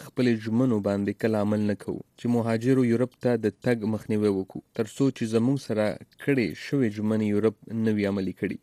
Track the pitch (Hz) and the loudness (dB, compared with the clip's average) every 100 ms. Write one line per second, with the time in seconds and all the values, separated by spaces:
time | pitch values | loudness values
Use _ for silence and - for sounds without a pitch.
0 | 131 - 123 113 110 113 131 107 101 101 | -4 0 2 2 0 2 2 2 0 0
1 | 101 - 113 107 104 107 104 98 - - | -2 -2 0 0 0 0 0 -2 -6 -8
2 | - - 120 120 113 113 123 131 120 117 | -12 -6 -2 0 0 0 2 2 4 2
3 | 123 - 127 117 107 - 127 117 104 107 | 0 -2 -2 0 0 -2 -2 0 -2 -4
4 | - 107 104 98 95 - - - 107 - | -2 0 2 0 -4 -10 -8 -6 -6 0
5 | 139 - 113 113 120 139 - 107 107 - | 0 0 -2 2 2 0 -2 -2 -2 -4
6 | - - - 135 92 - - 139 117 104 | -12 -6 0 2 0 -4 -4 0 0 0
7 | 107 110 107 104 110 - - 113 110 107 | 0 0 2 2 2 0 -6 -2 0 2
8 | 101 101 92 - 98 80 | 0 0 -4 -4 -4 -6